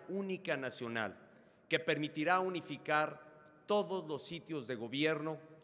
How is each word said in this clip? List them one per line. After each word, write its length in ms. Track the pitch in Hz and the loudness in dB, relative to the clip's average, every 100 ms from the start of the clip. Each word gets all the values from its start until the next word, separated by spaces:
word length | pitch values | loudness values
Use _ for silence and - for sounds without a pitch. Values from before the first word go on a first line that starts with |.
| - | -6
única 480 | 190 196 185 190 143 | -4 -2 -4 -2 -2
nacional, 600 | 127 - 117 117 104 - - - - _ - | -2 -4 -4 -2 -2 -4 -18 -20 -20 _ 0
que 100 | 156 | 0
permitirá 640 | 160 151 151 151 151 185 | 2 0 0 0 4 4
unificar 880 | 185 175 - 139 - 151 156 151 - - - - - | 4 -2 -6 -8 2 2 2 -2 -16 -20 -20 -12 2
todos 400 | 208 175 185 156 | 2 2 -2 -4
los 200 | 143 - | -6 -6
sitios 400 | 170 - 156 113 | -8 -6 -6 -4
de 80 | 117 | -4
gobierno 640 | 113 135 156 156 151 151 - - | -2 2 2 2 -2 -6 -10 -20